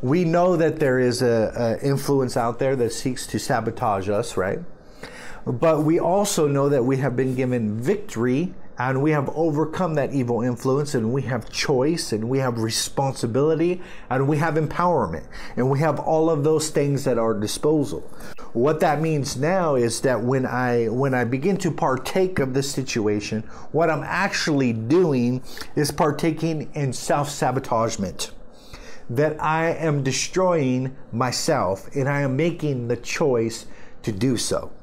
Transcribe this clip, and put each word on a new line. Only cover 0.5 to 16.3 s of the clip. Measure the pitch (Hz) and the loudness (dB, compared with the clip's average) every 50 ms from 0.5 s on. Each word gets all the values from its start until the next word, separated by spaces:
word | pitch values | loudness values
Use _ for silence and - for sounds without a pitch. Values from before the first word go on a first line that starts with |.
| 185 160 | 4 4
that | 165 160 147 - | 4 2 2 2
there | 151 135 127 127 | 2 2 4 4
is | 127 123 120 - | 4 2 2 2
a, | 127 123 117 113 107 - - 113 120 113 110 - | 2 2 4 4 2 0 0 0 0 0 0 0
a | - 139 | 0 0
influence | 139 127 - - 143 139 131 120 104 | 0 0 2 2 2 2 2 2 0
out | 131 117 117 117 110 | 0 0 0 0 0
there | 135 135 139 | 0 0 2
that | 131 120 110 | 2 2 0
seeks | - - - 135 123 - - - | 0 -2 -4 -4 -4 -4 -8 -4
to | - 113 | -4 -4
sabotage | - - 143 117 110 117 107 - 127 113 101 98 95 101 | -2 0 0 0 0 -2 -4 -2 0 0 0 0 0 0
us, | 104 104 120 - - | 0 0 -2 -2 -2
right? | - 90 95 - - 175 - - - - - - - - - - - - - - - - | -2 -2 -2 -2 -4 -6 -10 -12 -14 -18 -20 -20 -18 -16 -16 -16 -14 -12 -12 -12 -8 -6
But | - 127 120 160 165 160 147 151 | -6 -2 2 2 4 4 4 4
we | 151 160 180 | 2 2 2
also | - 165 175 202 208 202 - 185 156 | 2 2 2 2 2 0 2 2 2
know | 143 143 139 139 143 | 2 2 2 2 2
that | 143 139 117 | 2 2 2
we | 127 135 131 | 2 2 2
have | 135 143 135 | 0 0 0
been | 123 135 131 127 | 0 0 0 0
given | 127 131 127 123 120 110 104 104 110 | 0 0 0 0 0 0 0 -2 -2
victory, | 123 143 214 202 - - - 113 113 127 123 135 175 185 - - - - - - | 0 0 -2 -2 -2 -6 -4 -2 0 2 2 2 0 -2 -4 -8 -12 -12 -6 -4
and | 123 131 135 131 | -2 0 0 2
we | 139 156 | 2 2
have | 156 147 139 - | 2 2 0 0
overcome | - 147 165 170 151 147 160 151 156 - 185 175 156 | 0 0 0 2 2 0 0 -2 0 -2 -2 0 2
that | 147 131 107 | 0 0 0
evil | 120 143 127 120 120 113 | 0 0 0 2 0 0
influence, | 113 127 123 117 - 131 131 139 151 143 - | 0 0 -2 -2 0 0 2 2 0 0 0
and | 127 110 110 123 | 0 0 0 0
we | 143 | -2
have | 135 110 131 117 107 - | -2 -2 -4 -4 -4 -6
choice, | - - - - 147 123 127 151 175 165 - - | -6 -4 0 2 2 2 4 2 0 0 -2 -2
and | 113 104 110 113 | -2 -2 0 0
we | 131 135 | 0 0
have | 135 131 117 117 | 0 0 0 0
responsibility, | 110 113 110 - - - - - 139 135 131 - - 131 110 127 143 156 160 151 165 175 175 180 - - - - - - | -2 -2 0 -2 -4 -2 -2 -2 -2 -2 -2 -2 -4 0 2 2 4 4 4 2 2 0 0 -2 -6 -10 -12 -12 -6 -4
and | 123 131 135 139 | -2 0 2 2
we | 156 147 | 2 2
have | 160 - 151 | 2 0 0
empowerment, | 160 156 151 - - 175 180 175 143 107 87 82 78 - - - - - - - | 0 0 -2 0 0 0 2 2 2 0 0 -4 -6 -8 -10 -10 -10 -10 -8 -2
and | - 123 131 | 0 2 2
we | 139 135 | 2 2
have | 156 160 143 - | 2 2 2 0
all | - - 160 160 160 | 0 0 2 4 4
of | 160 | 4